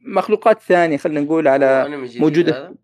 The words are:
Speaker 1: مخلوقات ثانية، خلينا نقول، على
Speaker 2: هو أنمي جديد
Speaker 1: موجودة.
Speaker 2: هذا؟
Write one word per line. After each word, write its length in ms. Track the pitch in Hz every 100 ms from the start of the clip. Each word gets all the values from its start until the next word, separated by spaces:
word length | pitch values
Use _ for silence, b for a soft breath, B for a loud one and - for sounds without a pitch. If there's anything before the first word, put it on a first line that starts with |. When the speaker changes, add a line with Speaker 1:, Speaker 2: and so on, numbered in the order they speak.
Speaker 1:
مخلوقات 640 | - 196 - 214 226 208
ثانية، 340 | - 180 170 143
خلينا 240 | 175 151
نقول، 280 | 147 151 151
على 180 | 135 139
Speaker 2:
هو 200 | 135 139
أنمي 220 | 143 127
جديد 140 | 117
Speaker 1:
موجودة. 360 | 156 156 170 135
Speaker 2:
هذا؟ 160 | 160 214